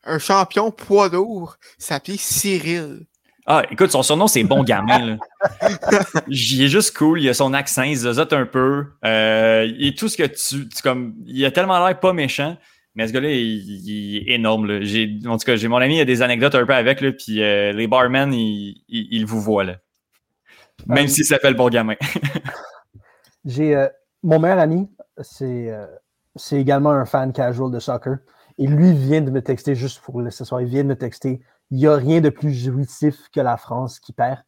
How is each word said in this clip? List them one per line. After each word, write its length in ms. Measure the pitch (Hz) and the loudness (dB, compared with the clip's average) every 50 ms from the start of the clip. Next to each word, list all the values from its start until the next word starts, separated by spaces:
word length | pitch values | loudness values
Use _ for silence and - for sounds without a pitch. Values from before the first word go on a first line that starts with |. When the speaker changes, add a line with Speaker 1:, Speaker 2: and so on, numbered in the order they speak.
| _ | _
Speaker 1:
un 140 | - 156 156 | -4 -6 -4
champion 520 | - - 196 196 185 175 - 202 214 226 | 0 2 4 4 4 2 0 0 0 0
poids 360 | 214 - - - 196 202 202 185 | -4 -8 -2 2 4 4 4 4
lourd 480 | 170 180 196 233 220 190 170 165 - _ _ - _ _ | 2 -2 -2 -4 -6 -10 -10 -12 -16 _ _ -20 _ _
s'appeler 380 | - - 160 139 _ - 202 202 | -8 -6 -6 -6 _ -8 -10 -8
Cyril. 880 | - - - - - 202 190 175 147 160 170 175 160 143 139 - 160 _ _ _ _ _ _ _ _ | -6 -4 -4 -2 0 0 -2 -2 -2 -4 -4 -4 -6 -10 -14 -18 -20 _ _ _ _ _ _ _ _
Speaker 2:
Ah, 160 | - 147 151 - - | 2 2 2 2 0
écoute, 200 | 117 - 190 185 | 2 2 2 4
son 120 | - 131 | 4 0
surnom, 240 | 131 - 151 160 202 | 2 2 2 4 4
c'est 160 | 220 - 127 110 | 4 4 2 4
Bon 180 | 95 139 139 135 | 4 4 4 4
Gamin, 400 | 117 110 98 110 117 123 123 120 | 4 2 2 4 4 4 4 2
là. 100 | 113 110 107 - _ _ _ - 185 - - | 0 -6 -8 -10 _ _ _ -4 -4 -4 0
Speaker 1:
<laughs> 680 | 208 214 202 160 - - 214 202 190 - - 160 - - | -2 -2 -2 0 0 2 2 2 2 0 -2 -4 -4 -2
Speaker 2:
Il 340 | 135 131 113 110 135 131 | -4 -4 -2 0 2 2
est 60 | 135 139 | 2 4
juste 280 | 139 208 220 - - | 4 2 2 0 0
cool, 240 | - 151 151 165 170 | 2 2 2 2 4
il 80 | 143 127 | 2 0
a 60 | 123 | 2
son 180 | - 139 131 | 2 0 0
accent, 300 | 135 139 135 - - - | 0 -2 -2 -2 -2 -2
il 120 | 131 143 151 | -2 -2 -2
zozote 360 | 127 117 123 117 127 160 156 | -2 -2 0 0 0 0 2
un 140 | 156 143 127 | 2 0 0
peu. 400 | - - 131 127 135 139 143 143 143 _ _ - | 0 0 0 2 2 0 -2 -4 -8 _ _ -2
Euh, 680 | 113 110 110 110 110 110 110 110 113 113 110 113 113 113 - | 0 2 2 2 2 4 4 4 4 4 4 2 0 -2 -2
il 100 | 143 139 | -4 -4
est 100 | 139 - | -2 -2
tout 100 | 220 220 | -6 -6
ce 80 | - | -2
que 60 | - | -2
tu, 440 | 160 135 - - - - 135 139 135 110 | -2 -2 -2 -6 -8 -6 -6 -8 -8 -10
tu 140 | - - | -14 -4
comme, 320 | - 139 127 127 123 117 110 - 98 | -2 -2 -2 -2 -6 -8 -10 -14 -16
il 180 | 90 123 131 135 | -10 -4 -2 -2
a 60 | 135 | 0
tellement 280 | 131 175 185 190 185 175 175 | 2 0 0 2 2 2 2
l'air 140 | 185 180 180 | 2 0 2
pas 140 | - 185 180 | 0 0 2
méchant, 420 | 170 143 - - - 139 156 175 165 _ _ _ _ _ _ _ | 2 -2 -4 -2 -4 -6 -6 -6 -10 _ _ _ _ _ _ _
mais 120 | 107 113 | -6 -6
ce 60 | 110 | -2
gars-là, 160 | 110 131 135 151 | -2 -2 -2 0
il, 260 | 147 127 117 113 110 104 95 98 101 95 90 | -2 -2 -2 -2 -4 -6 -8 -12 -14 -12 -10
il 300 | 101 104 104 104 101 104 | -10 -8 -8 -8 -6 -8
est 160 | 104 - - 123 | -6 0 0 0
énorme, 280 | 120 113 110 110 110 107 | 2 2 0 0 0 -2
là. 120 | 101 104 101 | -2 -4 -4
J'ai, 380 | 101 101 101 113 110 107 104 104 113 | -4 -2 -2 -2 -2 -2 -6 -10 -6
en 100 | 120 117 | -6 -6
tout 80 | 110 - | -4 0
cas, 120 | - 120 | -2 -2
j'ai 120 | 107 107 117 | 0 0 0
mon 80 | 120 | 0
ami, 200 | 123 127 135 156 165 | 2 2 2 2 2
il 20 | |
a 60 | 147 | 2
des 160 | 127 127 117 | 2 2 0
anecdotes 320 | 127 123 123 113 127 143 143 | 2 0 0 2 0 2 2
un 100 | 127 123 | 2 2
peu 80 | 110 | 4
avec, 300 | 135 127 113 123 135 135 | 2 2 4 2 0 2
là, 100 | 139 135 | 0 -4
puis, 300 | 131 - - 110 107 107 | -4 -4 -8 -6 -2 0
euh, 300 | 107 104 101 101 101 101 101 | 2 2 2 2 0 0 -2
les 120 | 107 113 | -2 -2
barmen, 460 | 110 120 127 127 123 127 135 139 139 | 2 2 2 2 2 2 0 0 0
ils, 500 | 135 120 113 107 104 101 101 101 101 _ _ _ | 0 -2 -2 -2 -4 -6 -10 -12 -14 _ _ _
ils, 200 | 117 113 107 - | -8 -8 -8 -4
ils 160 | 117 113 110 | -4 -4 -4
vous 160 | 107 113 110 | -2 -4 -4
voient, 220 | 101 110 107 101 95 | -2 0 0 0 0
là. 120 | 92 90 92 _ _ _ _ _ _ _ _ _ _ _ _ _ _ - _ _ _ _ - - | -2 -6 -12 _ _ _ _ _ _ _ _ _ _ _ _ _ _ -20 _ _ _ _ -18 -6
Même 180 | - 123 139 143 | -2 0 2 2
Speaker 3:
Euh, 40 | 143 | 2
Speaker 2:
s'il 180 | 139 147 151 | 2 0 2
s'appelle 260 | - 147 135 - 139 127 | 2 2 4 4 2 4
Bon 140 | 117 127 123 | 4 2 4
Gamin. 280 | 117 117 113 110 107 - | 4 2 0 0 -4 -6
<laughs> 640 | 139 - - 180 - 139 - 160 - 131 - - - - - - _ _ _ - _ _ _ _ _ _ _ _ _ | -6 -6 -6 -4 -4 -4 -6 -6 -10 -10 -16 -16 -18 -20 -20 -20 _ _ _ -20 _ _ _ _ _ _ _ _ _
Speaker 3:
J'ai, 300 | 139 120 139 156 151 147 | -8 -4 -2 0 2 2
euh, 120 | 139 135 135 - _ _ _ _ _ | 2 2 0 -2 _ _ _ _ _
mon 160 | - 165 156 160 | 2 2 4 4
meilleur 200 | 160 175 190 185 | 4 4 4 4
ami, 300 | 160 156 160 180 196 196 _ _ - _ _ - | 4 2 2 0 -2 -4 _ _ -20 _ _ -18
c'est, 500 | 139 - - - 135 127 123 120 117 113 | -18 -18 -12 -10 -8 -6 -6 -6 -6 -8
euh, 160 | 110 107 104 - - - _ _ _ _ _ _ _ | -10 -10 -14 -16 -18 -20 _ _ _ _ _ _ _
c'est 240 | - - - 147 143 | -20 -8 -4 -2 0
également 300 | 131 135 139 139 143 151 | 2 2 2 2 4 2
un 140 | 147 139 127 | 2 2 0
fan 280 | - - 135 131 131 | 0 0 0 0 -2
casual 380 | 123 - 131 123 120 120 131 127 | -2 -2 -2 -2 -2 -2 -4 -4
de 80 | 123 120 | -4 -6
soccer. 400 | - - 127 120 - 127 135 135 _ _ _ _ _ _ _ - | -6 -6 -6 -6 -4 -6 -6 -6 _ _ _ _ _ _ _ -4
Et 80 | 139 | 0
lui 260 | 139 147 147 170 185 170 | 2 4 6 6 6 6
vient 260 | 143 131 135 151 160 | 4 2 2 2 2
de 100 | 151 135 | 0 0
me 120 | 131 135 | -2 -4
texter 320 | 123 - 131 120 - 147 139 | -2 -2 -4 -4 -2 -4 -2
juste 260 | 120 127 135 - - | -2 -4 -8 -8 -12
pour 200 | _ - 127 120 | _ -12 -8 -8
le, 100 | 120 120 | -8 -8
ce 140 | - - 123 | -8 -12 -10
soir. 160 | - 127 127 | -8 -6 -4
Il 80 | 127 123 | -4 -2
vient 140 | 123 139 139 | -2 0 0
de 40 | 139 | 0
me 80 | 131 | -2
texter. 440 | - 127 117 - - - 135 131 127 _ _ _ _ _ _ | -4 -6 -10 -10 -6 -6 -6 -6 -6 _ _ _ _ _ _
Il 100 | 135 131 | -2 2
y 60 | 139 | 4
a 100 | 151 151 | 4 4
rien 240 | 143 123 143 165 170 | 4 4 4 4 4
de 80 | 156 147 | 4 2
plus 220 | - - 151 151 | 0 0 -4 -4
jouissif 760 | 139 123 120 135 127 135 139 120 - - 151 151 143 - _ _ _ | -4 -2 -4 -4 -4 -4 -4 -6 -6 -2 -2 -2 -2 -2 _ _ _
que 60 | 151 | -2
la 160 | 135 123 117 | 0 0 -2
France 420 | 107 - - 117 120 131 117 - - | -4 -6 -8 -8 -6 -6 -8 -10 -16
qui 140 | _ - | _ -18
perd. 280 | - - 123 123 135 - _ | -4 -4 -2 -2 -2 -8 _